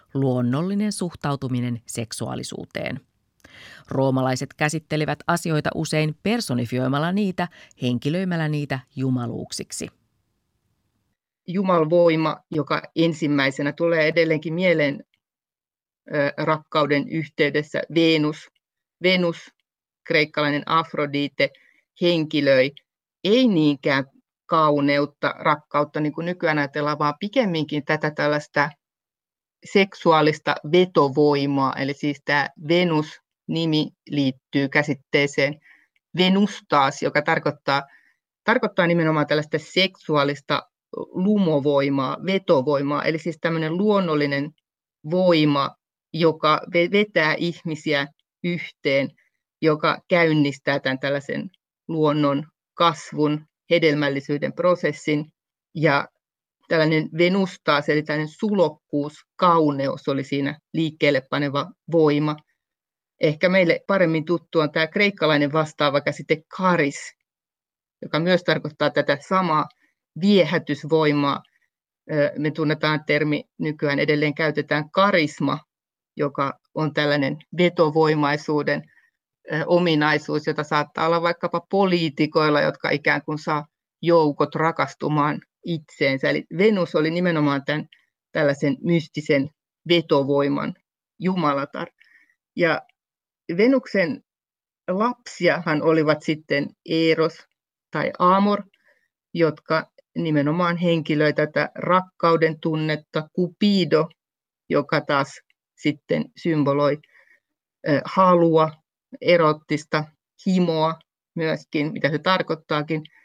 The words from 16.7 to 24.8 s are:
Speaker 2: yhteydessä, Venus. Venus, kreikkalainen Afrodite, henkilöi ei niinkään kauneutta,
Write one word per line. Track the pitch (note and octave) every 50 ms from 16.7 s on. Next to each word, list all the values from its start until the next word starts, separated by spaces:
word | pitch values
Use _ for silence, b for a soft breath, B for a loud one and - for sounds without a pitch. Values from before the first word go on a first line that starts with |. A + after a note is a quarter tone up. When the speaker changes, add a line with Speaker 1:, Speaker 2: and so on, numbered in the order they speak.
| - D#3 D3 C#3+ D3 C#3+ C#3 -
Speaker 2:
yhteydessä, | - D#3+ D3+ D#3 _ - D3+ C#3+ C#3+ D3 D3+ - - D3 - - D3+
Venus. | E3+ E3 D#3+ D#3+ D#3 D3+ D3+ D3+ - - - _ _ _ _ _ _ _ _ _ -
Venus, | E3 F#3 F#3 F3+ F3 E3+ E3+ - - - _ _ _ _ _ _ _ _ _ _ _
kreikkalainen | - E3 D#3 D3+ D3+ - D3+ D3+ C#3+ C#3+ C#3+ -
Afrodite, | - D#3+ E3 D#3+ - - - D3 C#3+ C#3 C#3+ C#3+ C#3 _ - C#3 C3+ b b b b b b b b _ -
henkilöi | F3+ F3 F3 E3 D#3 D#3 D#3 D3 C#3+ C#3 C3+ C3 C3 C#3+ C#3+ - _ _ _ _ _ _ _ _ -
ei | F#3 G#3+ B3+ C4 A#3
niinkään | G3 D#3 D#3 D3 C#3+ - - D#3 C#3 C#3 C3+ - _ _ _ _ _ _ _
kauneutta, | - E3+ D#3+ D#3 D3+ D3 C#3+